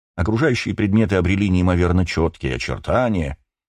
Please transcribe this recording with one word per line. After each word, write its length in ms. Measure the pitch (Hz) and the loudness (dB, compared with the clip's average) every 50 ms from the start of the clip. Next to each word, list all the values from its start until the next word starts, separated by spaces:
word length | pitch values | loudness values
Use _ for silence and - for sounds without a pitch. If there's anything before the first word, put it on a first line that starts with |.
| _ _ _ | _ _ _
окружающие 600 | - 87 98 110 117 151 151 123 - - - 98 | -4 -2 -2 0 0 2 0 0 0 -2 -4 -4
предметы 420 | - 107 98 98 113 110 92 98 | -2 0 2 2 2 2 2 2
обрели 320 | 92 85 87 98 95 104 98 | 2 2 2 0 2 2 2
неимоверно 560 | 92 90 90 90 90 87 90 85 87 95 90 | 2 2 2 2 2 2 2 2 2 2 0
чёткие 520 | 85 - 80 85 80 - - - 67 62 | 0 0 -2 -2 -2 -2 -4 -6 -6 -6
очертания, 800 | 60 - - 64 - - - 87 117 127 117 107 90 78 69 - - _ _ _ _ _ | -6 -6 -6 -8 -6 -4 -2 0 0 0 0 -2 -2 -4 -4 -8 -10 _ _ _ _ _